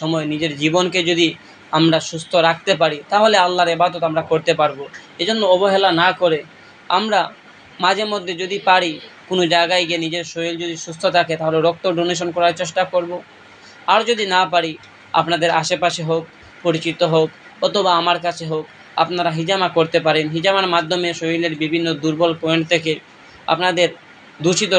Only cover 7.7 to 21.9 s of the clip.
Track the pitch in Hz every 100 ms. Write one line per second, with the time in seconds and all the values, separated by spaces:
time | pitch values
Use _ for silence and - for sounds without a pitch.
7.7 | - 180 196 214 208 180 170 185 202 190
8.7 | 185 175 151 - - - 185 170 170 170
9.7 | 180 165 170 165 170 165 165 170 170 170
10.7 | 165 175 160 190 175 165 160 160 160 165
11.7 | 165 190 170 170 170 175 170 175 170 165
12.7 | 185 185 180 170 175 - - - - -
13.7 | - - 208 220 226 196 185 180 175 165
14.7 | 151 - - - 160 165 170 170 165 160
15.7 | 170 170 165 160 165 160 - - - 175
16.7 | 160 165 160 170 160 160 - - - 190
17.7 | 202 185 170 170 170 175 165 160 156 151
18.7 | - - - 165 175 170 160 165 196 180
19.7 | 165 160 165 156 156 151 160 190 196 185
20.7 | 170 160 180 175 165 165 165 170 151 156
21.7 | 170 165